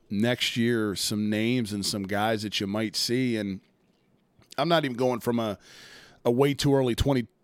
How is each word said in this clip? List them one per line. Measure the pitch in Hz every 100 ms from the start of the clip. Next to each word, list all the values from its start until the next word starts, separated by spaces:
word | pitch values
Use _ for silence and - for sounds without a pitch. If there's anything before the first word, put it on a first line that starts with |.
| _
next | 101 117 123 - 120
year, | 117 117 107 90
some | - 107 107
names | 107 113 127 110
and | 104
some | 92 104
guys | 95 101 110 110
that | 107 -
you | 101
might | 104 110 -
see, | - 123 127 110
and | 101 95 - _ _ _ _ _ _ _ _ -
I'm | 156
not | 165 143
even | 117
going | 127 120
from | 120 117
a, | 110 95 - - - - - -
a | 123
way | 120 143
too | 135 143
early | 139 127
twenty | 113 139 131 113 _